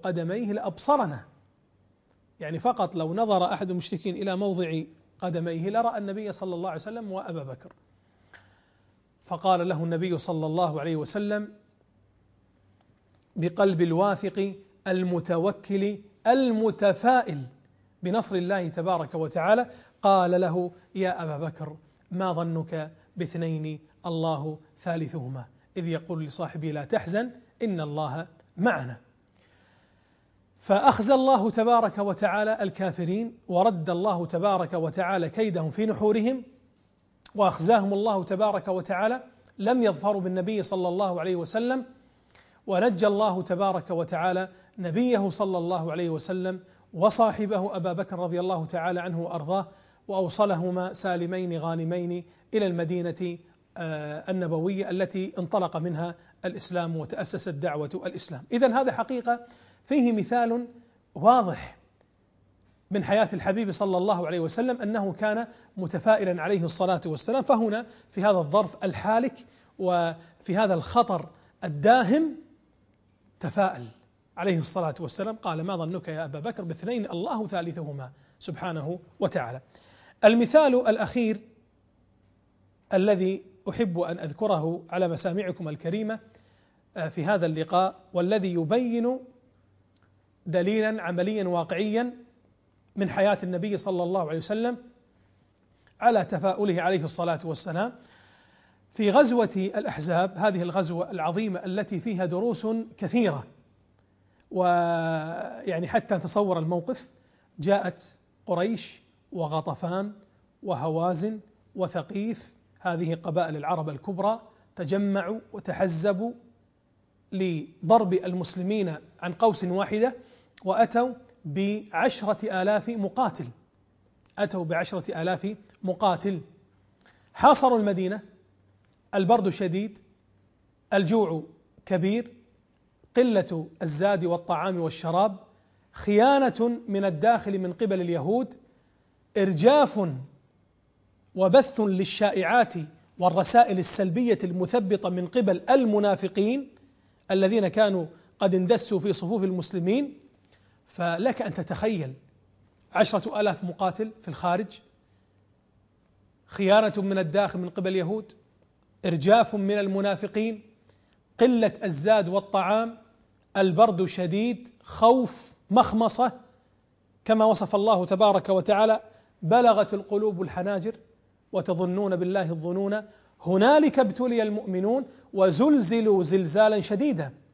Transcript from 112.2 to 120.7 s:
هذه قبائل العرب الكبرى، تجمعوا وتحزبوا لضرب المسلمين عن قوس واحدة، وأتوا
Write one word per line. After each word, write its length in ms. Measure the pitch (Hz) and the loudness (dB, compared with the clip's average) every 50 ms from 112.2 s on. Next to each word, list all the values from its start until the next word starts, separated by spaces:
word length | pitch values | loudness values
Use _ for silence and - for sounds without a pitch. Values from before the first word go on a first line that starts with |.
| 208 233 220 - - - _ _ _ _ _ _ | -4 -4 -6 -8 -12 -20 _ _ _ _ _ _
هذه 340 | - 180 170 165 175 160 165 | -6 -4 -4 -2 -2 -4 -4
قبائل 420 | 165 170 175 156 180 165 160 151 | -4 -6 -4 -2 -2 -2 -2 -4
العرب 320 | 147 147 160 175 160 156 156 | -6 -4 -4 -4 -2 -4 -6
الكبرى، 520 | 147 139 - 202 185 180 196 208 226 226 - - _ _ _ _ _ | -8 -8 -8 -8 -6 -2 -2 -2 -2 -2 -8 -16 _ _ _ _ _
تجمعوا 640 | - 170 139 190 202 202 196 196 202 170 185 220 226 - - | -10 -4 -2 -2 0 0 0 0 -2 -2 -4 -6 -8 -10 -14
وتحزبوا 800 | - 202 - 196 165 - 196 185 165 160 175 208 196 185 226 240 240 - - - _ _ _ _ _ _ _ _ _ _ _ _ _ _ _ _ | -16 -10 -10 -8 -2 0 0 0 0 0 0 0 0 0 -2 -6 -8 -10 -18 -20 _ _ _ _ _ _ _ _ _ _ _ _ _ _ _ _
لضرب 800 | - 185 190 180 165 151 147 - - _ 185 160 226 226 214 180 185 | -6 -4 -2 -2 -2 -4 -6 -10 -14 _ 4 6 6 6 6 4 0
المسلمين 800 | - - 185 180 180 175 - - 185 180 190 214 214 190 165 156 151 - - _ _ | 0 0 -2 -4 -4 -6 -6 -6 -6 -4 -2 -2 0 -2 -2 -4 -8 -12 -18 _ _
عن 120 | 170 180 | -8 -8
قوس 320 | 160 - 226 220 180 - 196 | -2 2 2 2 2 2 -2
واحدة، 500 | 180 180 190 196 - 208 214 233 247 240 - - - - _ _ _ _ _ - | -2 -2 -2 -2 -2 0 0 0 0 0 -6 -14 -20 -20 _ _ _ _ _ -4
وأتوا 500 | 190 | 0